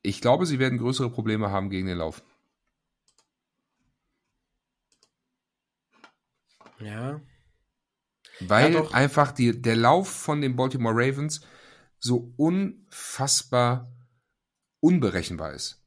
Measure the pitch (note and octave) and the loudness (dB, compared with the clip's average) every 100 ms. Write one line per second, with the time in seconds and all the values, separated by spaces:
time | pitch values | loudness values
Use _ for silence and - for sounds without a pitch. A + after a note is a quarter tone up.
0 | G2+ G2 A#2+ C#3+ F3+ C3 C3 B2 A#2+ C3 | -6 -2 2 2 2 0 0 0 -2 -2
1 | B2 A#2+ A2 G#2+ G#2 G2 G2 F#2+ F#2+ F2 | -4 -2 -2 -2 -2 -2 -2 -4 -4 -4
2 | D#2+ - _ _ _ _ _ _ _ _ | -6 -8 _ _ _ _ _ _ _ _
3 | _ _ _ _ _ _ _ _ _ _ | _ _ _ _ _ _ _ _ _ _
4 | _ _ _ _ _ _ _ _ _ _ | _ _ _ _ _ _ _ _ _ _
5 | _ _ _ _ _ _ _ _ _ _ | _ _ _ _ _ _ _ _ _ _
6 | - _ _ _ _ _ - _ G#2+ G#2+ | -20 _ _ _ _ _ -20 _ -14 -10
7 | B2+ D3 D3 _ _ _ _ _ _ _ | -10 -10 -14 _ _ _ _ _ _ _
8 | _ _ - - F2+ G#2 C3+ E3 D#3 B2 | _ _ -20 -14 2 4 6 4 2 0
9 | C#3 - C#3+ - A#2+ A2+ A#2+ A2+ A#2 E3+ | 2 2 0 2 2 2 0 4 6 4
10 | F#3+ - - D3 C#3 B2+ C3 B2+ A2+ A2+ | 2 -8 -4 -2 -2 -2 -2 0 0 2
11 | B2+ C3+ D3+ D3+ - - - - _ _ | 0 -2 -6 -8 -14 -20 -20 -20 _ _
12 | B2 B2 A#2+ - D#3 F#3 G3 - _ - | -2 -2 -2 0 0 2 -2 -6 _ -16
13 | - - C3+ - - B2 A#2+ B2+ - - | -12 -4 0 0 0 2 2 0 -6 -20
14 | _ _ _ _ _ _ _ _ D#3 F3+ | _ _ _ _ _ _ _ _ 4 4
15 | A2 F2+ D#2+ E2+ D#2 C#2 - - | 2 -2 -6 -8 -10 -10 -12 -14